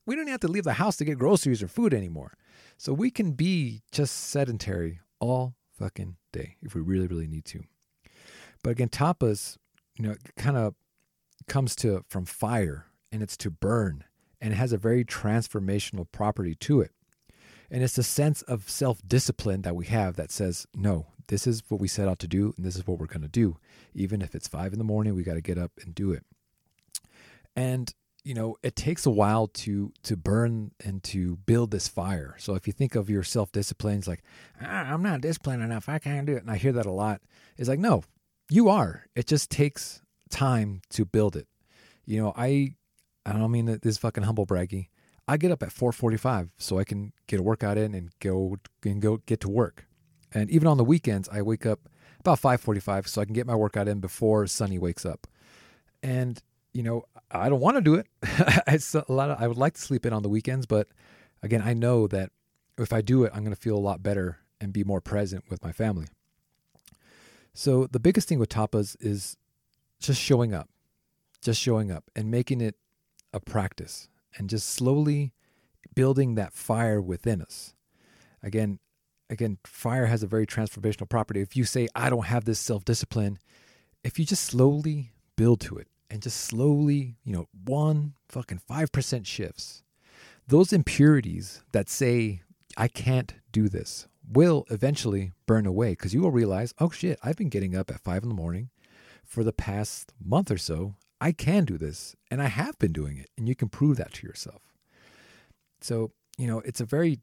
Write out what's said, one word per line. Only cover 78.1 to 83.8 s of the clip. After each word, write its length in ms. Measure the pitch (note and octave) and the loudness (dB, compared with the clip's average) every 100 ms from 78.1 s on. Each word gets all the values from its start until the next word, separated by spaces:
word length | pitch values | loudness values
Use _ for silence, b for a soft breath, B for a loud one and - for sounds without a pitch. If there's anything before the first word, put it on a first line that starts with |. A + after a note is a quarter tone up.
| b b b | b b b
Again, 360 | - G#2+ G#2+ G2 _ _ _ _ _ | -6 -2 -2 -4 _ _ _ _ _
again, 300 | G#2+ A2+ F#2+ | -4 -4 -4
fire 420 | - - A#2+ B2+ A#2 | -12 -8 -2 2 2
has 160 | A#2 | 2
a 60 | G#2 | 2
very 180 | A2 G#2+ | 0 0
transformational 640 | - G#2+ - G#2+ G#2 G2 | -2 -4 -2 -2 -2 -2
property. 320 | A#2 G#2+ G2+ | -2 0 -2
If 160 | G2 C3 | -2 0
you 80 | |
say, 240 | A#2 B2+ A#2 | 0 0 -2
"I 140 | - B2 | -2 0
don't 180 | B2 F2+ | 0 0
have 180 | A#2+ | 0
this 160 | A2+ A2 | 0 -2
self-discipline," 800 | - G#2+ - A2+ - A#2+ G2+ G2+ b b b b | -2 -4 0 -2 0 -2 -2 -4 b b b b